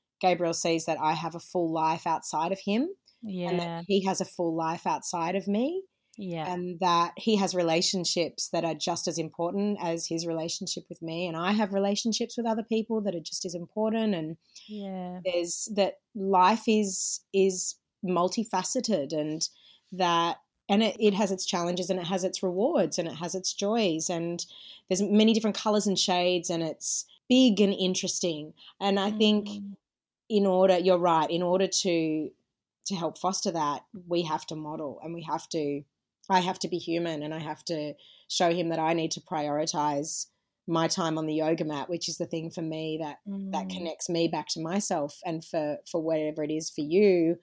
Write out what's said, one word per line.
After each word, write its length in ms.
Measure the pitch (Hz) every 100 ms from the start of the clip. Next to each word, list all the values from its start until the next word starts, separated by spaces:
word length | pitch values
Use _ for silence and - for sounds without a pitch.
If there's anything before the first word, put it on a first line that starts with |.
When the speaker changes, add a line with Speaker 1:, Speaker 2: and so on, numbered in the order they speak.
| _ -
Speaker 1:
Gabriel 320 | 185 175 170
sees 320 | 165 175 165 160
that 140 | 156
I 140 | 156
have 220 | 160 165 165
a 40 |
full 320 | - 185 165
life 340 | 160 160 165 175
outside 460 | 160 - 151 165
of 80 | 190
him 300 | - 214 320 403 _ _
and 360 | 220 185 175 175
that 80 | 170
Speaker 2:
Yeah. 140 | 170 170
Speaker 1:
he 180 | 202 190
has 160 | 185
a 40 | 180
full 280 | - 170 165
life 320 | 160 165 185
outside 480 | 151 - 175 165 190
of 120 | 190
me. 360 | 202 269 370 381 _ _ -
Speaker 2:
Yeah. 340 | 190 165 160
Speaker 1:
And 260 | 180 180 170
that 340 | 180 170 170 -
he 180 | - 214
has 160 | 190 180
relationships 920 | 170 165 185 190 170 - 160 - -
that 140 | 170 165
are 80 | 151
just 320 | - 170 -
as 80 | 165
important 600 | 160 - 170 196 208 208
as 260 | 170 170 -
his 180 | 165 170
relationship 580 | 165 165 - 180 - -
with 120 | 165
me. 260 | 165 165 180
And 80 | 160
I 140 | 175
have 200 | 214 208
relationships 600 | 196 202 202 233 214 233 -
with 80 | 233
other 180 | 220
people 360 | 220 226 220 220
that 140 | 202 170
are 60 |
just 220 | 156 - 185
as 100 | 170
important. 600 | 175 - 220 226 220 180
And 220 | 156 160 _ - -
Speaker 2:
Yeah. 520 | 208 196 185 180 180
Speaker 1:
there's 460 | 180 175 170 - - 208
that 240 | 190 - _ 214
life 480 | 190 185 180 226 -
is, 540 | 214 202 190 - - _
is 420 | 196 190 185 - - _ _ 180
multifaceted 1080 | 180 180 208 214 185 185 262 - 190 143
and 340 | 156 151 156 - - - _ _
that, 440 | 180 180 170 170 - _ _ -
and 160 | 202
it, 120 | 220 -
it 140 | 214
has 180 | 190 208
its 140 | 190 -
challenges 440 | 180 175 180 175
and 100 | 185
it 80 | 165
has 160 | 190
its 200 | 180 -
rewards 560 | 190 175 247 320 165 -
and 80 | 165
it 80 | 151
has 180 | 175 185
its 180 | 185
joys 560 | - 202 233 208 160 160
and 360 | 170 170 175 - - - - -
there's 140 | 185
many 320 | 196 208 220
different 220 | 220 214 196
colours 320 | 220 208 208
and 100 | 185
shades 520 | - 180 180 180 170
and 120 | 170
it's 420 | 160 - - - - _ -
big 320 | 254 262 196
and 120 | 202
interesting. 800 | 190 185 185 180 - 180 151 151 - - -
And 200 | 196 196
I 120 | 196
think 360 | 214 214 208 208
Speaker 2:
Mm. 280 | 208 202 196 _ _ _ _ -
Speaker 1:
in 160 | 214 196
order, 320 | 185 190 180
you're 200 | 180 180
right, 300 | 175 160 151
in 120 | 170
order 240 | 180 180 190
to, 640 | - 196 170 160 156 151 - _ _ _ _ -
to 100 | 196
help 220 | 165 147
foster 340 | 185 190 208
that, 320 | 165 147 143 - 190 175
we 160 | 170
have 220 | 160 156 -
to 80 | 156
model 440 | 151 156 151 110
and 100 | 160
we 100 | 170
have 240 | 160 160 -
to, 340 | 165 147 143 147 _ _ _ -
I 120 | 190
have 180 | 180 180
to 80 | 175
be 100 | 170
human 460 | - 165 170 156
and 100 | 151
I 60 | 160
have 260 | 156 151 -
to 300 | 160 151 143 - - -
show 240 | - 175
him 160 | 170 165
that 80 | 160
I 160 | 160
need 160 | 170 160
to 100 | 165
prioritise 1080 | - 160 147 147 160 170 147 143 156 - - _ _ _ -
my 200 | 165 160
time 300 | - 165 156
on 80 | 156
the 80 |
yoga 320 | 156 156 165 156
mat, 240 | 147 139
which 180 | 170 -
is 120 | -
the 80 | 170
thing 240 | 165 165
for 100 | 180
me 380 | 160 156 160 156
that, 160 | 151 143 202
that 400 | 196 196 190 190
Speaker 2:
Mm. 80 | 185
Speaker 1:
connects 320 | 170 156 -
me 200 | 170 165
back 200 | 160 151
to 120 | -
myself 580 | 160 190 - 175 143 - 185
and 180 | 160
for, 360 | - 165 151 143 -
for 100 | 170
whatever 440 | 156 160 151 156
it 80 | 151
is 180 | 156 160
for 120 | -
you. 560 | 147 180 208 180 165 170